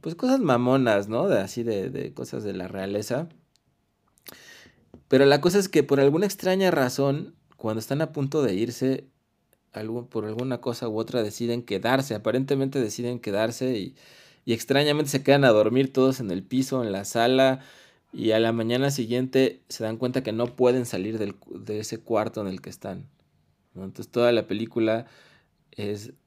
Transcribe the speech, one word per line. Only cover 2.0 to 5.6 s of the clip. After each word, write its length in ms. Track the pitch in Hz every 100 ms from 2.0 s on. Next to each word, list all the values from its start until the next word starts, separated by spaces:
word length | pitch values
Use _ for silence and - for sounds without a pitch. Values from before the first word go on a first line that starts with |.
| -
cosas 300 | 139 127 131
de 100 | 104
la 120 | 92 92
realeza. 640 | 95 95 101 104 123 170 _ _ _ _ _ _ _ _ _ - - - - - _ _ - _
Pero 180 | 131 139
la 160 | 143
cosa 160 | 170
es 100 | 196